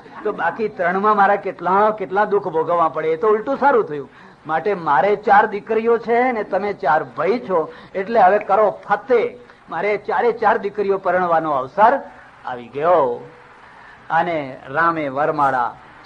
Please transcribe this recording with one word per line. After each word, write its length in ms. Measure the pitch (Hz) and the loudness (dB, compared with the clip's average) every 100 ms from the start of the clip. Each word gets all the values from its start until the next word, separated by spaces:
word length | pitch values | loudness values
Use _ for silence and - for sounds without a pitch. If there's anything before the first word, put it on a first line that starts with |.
| - - | -20 -10
તો 80 | 208 | -6
બાકી 360 | 180 165 - 214 | -4 -4 -2 -4
ત્રણમાં 500 | 202 175 190 208 208 | -2 -2 0 2 4
મારા 180 | 196 208 | 4 2
કેટલા, 540 | 190 - 170 190 214 | -2 -6 0 2 2
કેટલા 360 | 214 185 190 208 | 0 -4 -2 0
દુઃખ 220 | 202 185 | 0 0
ભોગવવા 420 | 160 156 175 160 | -2 0 0 0
પડે, 180 | 151 156 | 0 -2
એ 80 | 160 | 0
તો 120 | 214 | 2
ઉલટું 300 | 214 220 269 | 0 0 0
સારું 280 | 277 254 170 | 2 2 0
થયું. 240 | 147 131 - - - 147 | -6 -12 -18 -20 -16 -6
માટે 260 | 160 208 | -4 -2
મારે 420 | 190 156 147 196 208 | -2 0 2 2 0
ચાર 300 | 226 202 214 | 4 4 4
દીકરીઓ 520 | 196 208 220 226 233 | 0 -4 -2 2 0
છે 340 | 214 233 247 | 2 0 2
ને 120 | 226 | -2
તમે 300 | - 190 208 | -4 -4 -4
ચાર 300 | 196 180 156 | -2 0 0
ભાઈ 360 | 139 139 170 240 | 0 -4 -2 -2
છો, 340 | 196 180 156 - - 185 | -2 -2 -2 -8 -10 -8
એટલે 260 | 196 233 | -2 4
હવે 180 | 185 208 | 4 4
કરો 400 | 208 202 208 - - | 2 2 2 0 -4
ફતે, 500 | 208 - 240 147 - - - - | -4 0 0 0 -6 -20 -20 -12
મારે 280 | 170 202 202 | -6 -4 -4
ચારે 340 | 214 185 233 | -4 -2 0
ચાર 260 | 233 208 226 | 0 0 0
દીકરીઓ 400 | 196 202 196 190 | -2 -4 -2 -2
પરણવાનો 540 | 190 180 175 160 160 | 0 0 2 0 0
અવસર 500 | 139 131 190 220 277 - - - - - | -2 -2 2 4 2 -4 -18 -20 -18 -12
આવી 220 | 123 117 | -12 -10
ગયો." 600 | 135 160 175 131 120 139 - - - - - - - - | -2 2 4 2 -2 -10 -20 -20 -20 -20 -20 -20 -20 -4
અને 500 | 160 175 165 135 135 135 | -2 -2 -4 -6 -12 -8
રામે 400 | 143 170 160 143 | -2 -2 -2 -4
વરમાળા 680 | 131 156 156 135 131 117 - - - | -2 -2 0 0 0 -4 -6 -20 -20